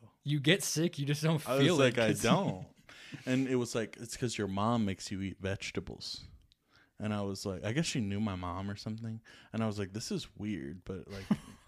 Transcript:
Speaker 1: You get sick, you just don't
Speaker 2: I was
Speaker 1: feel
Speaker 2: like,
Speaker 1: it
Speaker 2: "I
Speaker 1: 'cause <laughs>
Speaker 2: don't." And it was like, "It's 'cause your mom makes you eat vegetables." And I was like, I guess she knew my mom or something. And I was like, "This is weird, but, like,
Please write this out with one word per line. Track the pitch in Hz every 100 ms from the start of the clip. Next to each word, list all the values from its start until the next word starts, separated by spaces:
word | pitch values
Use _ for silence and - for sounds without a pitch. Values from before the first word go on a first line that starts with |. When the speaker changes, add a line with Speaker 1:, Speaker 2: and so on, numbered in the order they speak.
| 113 _
Speaker 1:
You | 139 147
get | 131 196
sick, | - 147 175 160
you | 143
just | 147
don't | 156 165 -
Speaker 2:
I | 135
was | 143
Speaker 1:
feel | 170
Speaker 2:
like, | 131 120
Speaker 1:
it |
Speaker 2:
"I | 110
Speaker 1:
'cause | 104
<laughs> |
Speaker 2:
don't." | 113 156 170 95 - - - - - - -
And | 127 131
it | 127
was | 120 120
like, | 107 -
"It's | 117 -
'cause | 123 -
your | 101
mom | 98 107 120 101
makes | 92 -
you | 95
eat | 95 -
vegetables." | 95 98 - - - - - - - - _ _ _ _ _ -
And | 107
I | 104
was | 101 95 104
like, | 92 101
I |
guess | 123 170
she | 143
knew | 101 101
my | 107 92
mom | 90 87 98
or | 101
something. | 110 110 113 113 - - -
And | 113
I | 110
was | 104
like, | 95
"This | 101 -
is | 175 - -
weird, | 104 95 67 95 -
but, | 95 -
like, | 98 95 - - -